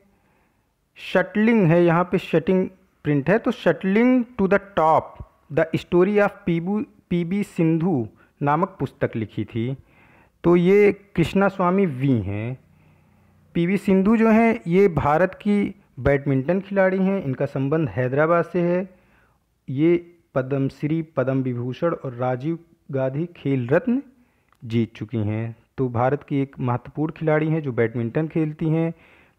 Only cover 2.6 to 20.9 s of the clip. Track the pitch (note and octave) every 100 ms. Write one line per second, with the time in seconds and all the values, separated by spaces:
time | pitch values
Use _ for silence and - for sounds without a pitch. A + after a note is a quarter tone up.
2.6 | F#3+ - _ _ D3 D3 C#3 A3 B3+ -
3.6 | F3+ - F#3+ G#3 B3 B3+ A#3+ - F#3+ G3
4.6 | - - D#3+ D3+ - - - _ - D3
5.6 | D#3+ - - F3 F#3 G#3 G3+ - - E3+
6.6 | E3+ G#3+ - _ - F3 E3+ G3 G3 -
7.6 | D#3+ E3 F3+ C#3+ G#2+ - _ - C#3+ D3+
8.6 | F#3 - C#3 - B2+ A#2+ A2 - G#2 A#2
9.6 | A#2+ C3+ - _ _ _ _ _ E3+ F3
10.6 | F3 G3+ G3+ G3 _ - D#3+ F#3+ G3 G3
11.6 | F3 F#3+ F#3+ B2+ C#3 A#2+ G2 G2+ A2+ C3
12.6 | _ _ _ _ _ _ _ _ _ E3+
13.6 | E3+ G3+ - F#3+ F#3+ A#3 A3+ A3 A3+ A3+
14.6 | E3 F3+ G3+ D3+ C#3 D#3 F#3 - G#3 G3+
15.6 | G3+ - _ - B2+ C#3 C#3 C3+ C3 F#3
16.6 | F#3 G3 F#3+ F#3+ F#3+ G3 C#3+ B2+ C#3 C#3+
17.6 | C#3 D#3+ C#3+ B2 B2+ C3+ D#3+ E3+ E3 F3+
18.6 | F3 F3+ F#3+ _ _ _ _ _ _ _
19.6 | - C3 D#3+ E3+ - _ _ C#3 B2+ C#3
20.6 | C3+ - D3